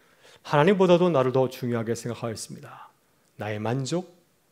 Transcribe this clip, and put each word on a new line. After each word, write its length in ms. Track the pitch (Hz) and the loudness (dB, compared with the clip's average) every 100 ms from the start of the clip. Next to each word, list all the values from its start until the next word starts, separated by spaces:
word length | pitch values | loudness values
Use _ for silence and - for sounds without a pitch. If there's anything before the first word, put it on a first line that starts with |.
| _ _ - - | _ _ -20 -20
하나님보다도 680 | - 147 160 196 185 175 180 | 0 4 4 4 6 6 4
나를 220 | 143 127 | 2 2
더 180 | 131 127 | 0 0
중요하게 440 | - 123 117 110 | -4 -4 -4 -4
생각하였습니다. 920 | 113 127 113 117 107 - - - - - _ _ _ _ - | -6 -8 -8 -10 -10 -14 -16 -18 -20 -20 _ _ _ _ -12
나의 220 | 107 104 | -8 -6
만족, 580 | 110 131 127 170 180 _ _ _ _ | -4 -4 -4 -6 -8 _ _ _ _